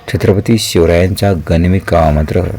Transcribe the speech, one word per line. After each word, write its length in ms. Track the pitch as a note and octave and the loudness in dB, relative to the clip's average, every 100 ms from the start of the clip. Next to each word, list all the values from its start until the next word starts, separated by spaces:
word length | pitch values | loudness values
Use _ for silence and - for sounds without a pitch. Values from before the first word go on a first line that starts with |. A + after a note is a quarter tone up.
| - | -8
छत्रपती 500 | G2+ - G2 G2+ A#2 | -4 0 0 0 -2
शिवरायांचा 760 | - F#2 E2 E2+ F#2 F#2 G2+ F#2 D2 | 0 0 2 2 0 0 0 0 -2
गनिमी 280 | E2+ F2 F#2+ | 0 0 0
कावा 320 | - E2 D#2+ | 0 0 2
मात्र 320 | D2+ D2+ F2+ F2 | 2 0 -2 -4